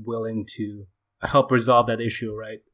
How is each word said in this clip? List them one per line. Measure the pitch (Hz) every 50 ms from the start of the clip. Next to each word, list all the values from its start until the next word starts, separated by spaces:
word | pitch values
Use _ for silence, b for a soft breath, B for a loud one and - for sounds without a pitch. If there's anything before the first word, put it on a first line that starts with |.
| 107
willing | 117 113 113 110 113 110 107 104 - -
to | - 107 104 104 101 98 - _ _ _ _ _ -
help | - - - 139 131 -
resolve | 127 123 113 127 123 120 117
that | 120 113 113
issue, | 117 110 - - 117 110 107
right? | 110 110 107 110 110 _ _